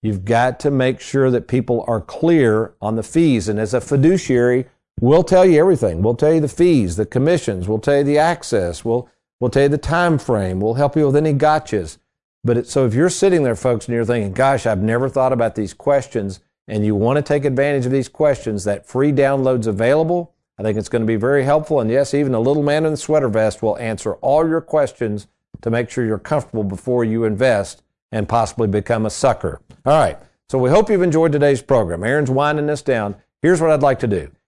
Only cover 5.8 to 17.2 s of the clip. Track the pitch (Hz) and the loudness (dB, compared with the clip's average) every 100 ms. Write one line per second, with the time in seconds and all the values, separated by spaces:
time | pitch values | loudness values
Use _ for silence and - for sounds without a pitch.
5.8 | 107 82 104 120 147 160 147 - 175 156 | 0 0 0 2 2 2 0 2 2 4
6.8 | 95 85 107 127 143 175 - 95 90 110 | 0 -2 -2 0 0 0 -2 -6 -4 -2
7.8 | 127 143 143 147 160 170 - 110 87 85 | 0 0 2 2 2 -2 -2 -2 -2 -4
8.8 | 113 120 123 _ _ _ 123 139 143 147 | -4 -4 -4 _ _ _ 0 2 2 0
9.8 | - 165 175 151 - 110 95 92 104 113 | -2 0 2 0 0 -2 -2 -2 -2 0
10.8 | 143 160 143 139 156 143 151 156 156 104 | 0 2 2 2 0 2 2 0 -2 -6
11.8 | 80 - _ _ _ _ 117 120 120 143 | -6 -14 _ _ _ _ -2 0 0 0
12.8 | 127 110 175 - 196 180 135 110 127 117 | 0 2 0 2 2 2 0 0 -2 -2
13.8 | - 117 113 120 101 95 135 135 117 104 | -2 -4 0 -2 -2 0 0 2 -2 -2
14.8 | 107 117 131 131 131 131 113 104 101 - | 0 0 -2 0 0 0 -2 -2 -8 -4
15.8 | - 139 - 117 98 95 _ _ - 107 | 0 0 0 -6 -6 -10 _ _ -8 -2
16.8 | 104 104 113 143 | 0 0 2 0